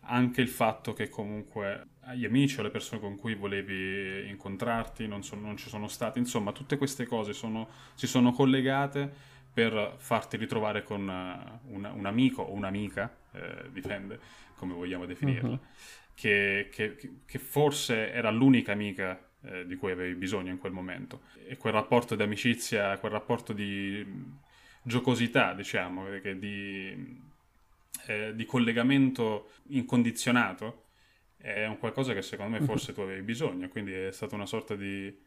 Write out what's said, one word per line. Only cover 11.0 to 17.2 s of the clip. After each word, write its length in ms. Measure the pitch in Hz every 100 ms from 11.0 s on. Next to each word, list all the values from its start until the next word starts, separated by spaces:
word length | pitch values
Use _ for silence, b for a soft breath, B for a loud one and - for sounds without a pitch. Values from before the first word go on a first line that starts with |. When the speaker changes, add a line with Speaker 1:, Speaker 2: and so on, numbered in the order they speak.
| 95
Speaker 1:
eh, 520 | 92 92 90 95 113 -
un, 120 | 101 101
un 120 | - 98
amico 360 | 113 131 123
o 100 | -
un'amica, 600 | 98 98 101 104 98 104 - -
eh, 380 | 95 87 80 -
dipende 480 | - - 101 98 110 B B B -
come 180 | 92
vogliamo 320 | 87 90 90 90
definirla, 420 | 92 139 123 120
Speaker 2:
Mhm. 80 | 131 B B B B B
Speaker 1:
che, 540 | - 110 101 101 98 101
che, 240 | - 107 -
che, 140 | - -